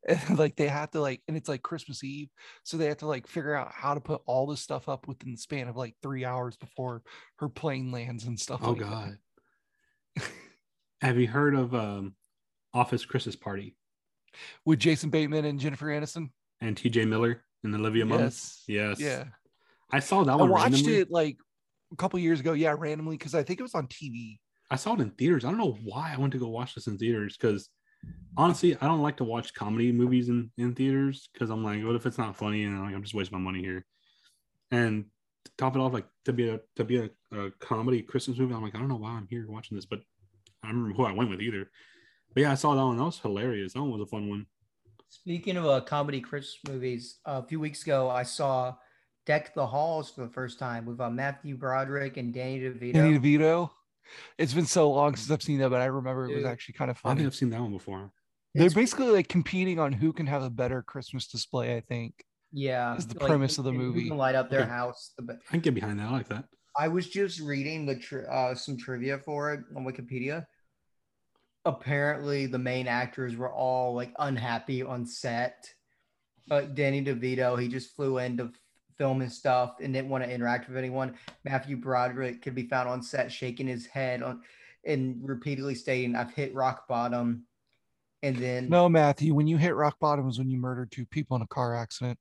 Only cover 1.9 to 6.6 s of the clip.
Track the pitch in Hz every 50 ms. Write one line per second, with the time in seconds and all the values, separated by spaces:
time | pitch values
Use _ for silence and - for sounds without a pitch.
1.9 | 135 - - 135 139 147 147 139 _ _ - - - - _ - - 160 160 147
2.9 | 147 - - 151 151 127 110 - - 170 147 147 147 143 127 - - - - 139
3.9 | 143 147 - - 151 - _ - 123 131 135 143 151 135 - - 147 135 - -
4.9 | 139 131 - - 131 _ - 127 123 113 - - 151 139 127 123 120 123 131 117
5.9 | 110 _ - 139 135 131 127 127 123 127 123 123 113 _